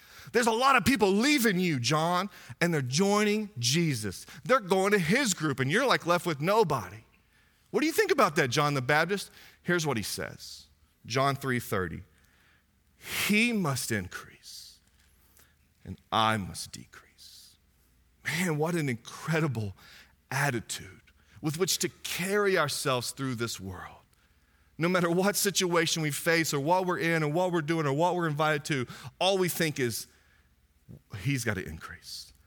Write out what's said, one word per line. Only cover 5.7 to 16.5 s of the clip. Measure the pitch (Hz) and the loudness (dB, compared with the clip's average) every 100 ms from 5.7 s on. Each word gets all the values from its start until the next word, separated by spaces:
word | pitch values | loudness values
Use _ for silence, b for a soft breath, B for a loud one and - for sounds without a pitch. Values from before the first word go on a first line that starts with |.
you're, | 196 269 | 2 2
like, | 175 - | 2 2
left | 175 180 | 0 -2
with | 139 | -2
nobody. | 160 220 185 131 92 107 - _ b b b b b | 2 2 2 0 -6 -14 -20 _ b b b b b
What | 208 | -2
do | 311 | 0
you | |
think | 370 392 | 2 2
about | 302 202 160 | 4 4 4
that, | 135 | 2
John | 147 147 | 2 0
the | 143 | 0
Baptist?" | 123 151 170 196 - B B B | 2 2 2 -2 -8 B B B
Here's | - 175 156 | -2 -2 0
what | 117 | -2
he | |
says. | - - 64 - - - - _ _ _ 101 | -4 -6 -8 -12 -18 -18 -20 _ _ _ -6
John | 123 139 135 | 0 0 -2
three | 135 120 | -2 -4
thirty, | - 104 87 90 - b b b b b b _ _ _ - - - | -2 -4 -4 -8 -16 b b b b b b _ _ _ -10 -4 2
"He | 208 240 | 4 4
must | 220 160 127 - | 2 0 -2 -2
increase, | 107 92 - - - - - - - _ _ _ _ b b b b _ _ | -4 -4 -12 -16 -20 -20 -18 -20 -20 _ _ _ _ b b b b _ _
and | 95 90 _ | -16 -16 _
I | 107 110 110 | 0 2 0
must | 87 | -4